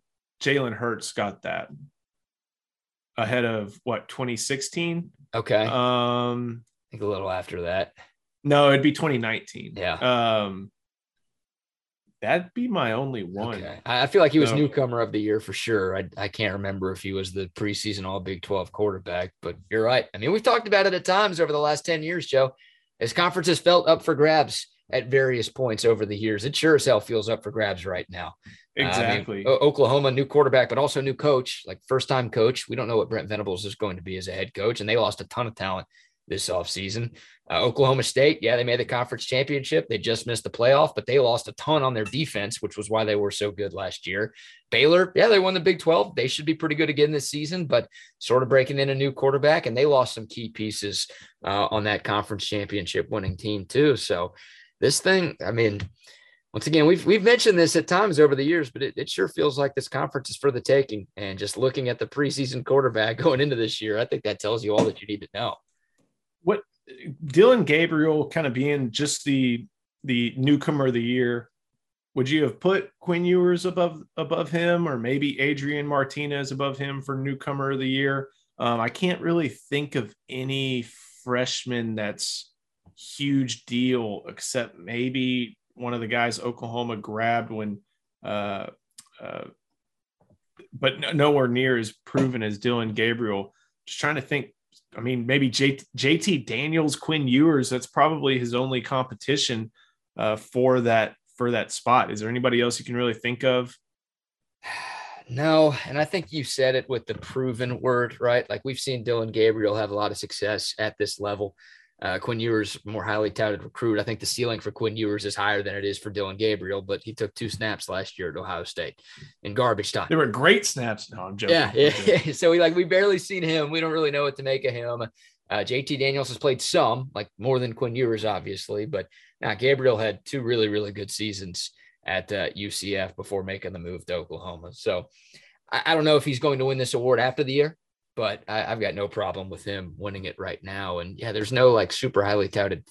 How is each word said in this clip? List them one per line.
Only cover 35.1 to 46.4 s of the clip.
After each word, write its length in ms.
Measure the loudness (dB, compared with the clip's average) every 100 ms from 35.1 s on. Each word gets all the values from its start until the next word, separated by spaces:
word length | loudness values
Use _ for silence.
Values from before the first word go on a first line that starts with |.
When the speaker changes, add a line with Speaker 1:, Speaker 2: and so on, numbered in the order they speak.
| -2
Speaker 2:
a 60 | -8
ton 200 | -6 -6
of 80 | -6
talent 320 | -6 -6 -10 _ _ _ -10
this 220 | -6 -4
offseason. 680 | -4 -4 -8 -6 -6 -8 -10 -20 _ -6
Uh, 120 | -2
Oklahoma 420 | 0 2 4 4
State, 360 | 2 4 4 4
yeah, 140 | 0 0
they 80 |
made 160 | 0 0
the 60 | 0
conference 400 | -2 -4 -6 -4
championship. 600 | -2 0 -2 0 -2 0
They 100 | -4
just 300 | -2 -4 -2
missed 160 | -6
the 80 | -6
playoff, 420 | 0 4 6 4 2
but 120 | 4
they 100 | 4
lost 280 | 4 2 -2
a 60 |
ton 280 | -8 0 2
on 120 | 2 0
their 80 |
defense, 580 | -4 -2 -4 -4 -6 -6
which 160 | -8 -8
was 120 | -2
why 140 | 0
they 120 | 2 0
were 160 | 0
so 180 | -2 -4
good 240 | -4 -6
last 320 | -6 -8 -8 -8
year. 280 | -4 -4 -8 -20 -20 -2
Baylor, 420 | 4 6 6 4 4
yeah, 120 | 6
they 120 | 6
won 160 | 4 2
the 40 |
Big 200 | 2 2
Twelve. 360 | 4 4 2 0
They 120 | -2
should 180 | -2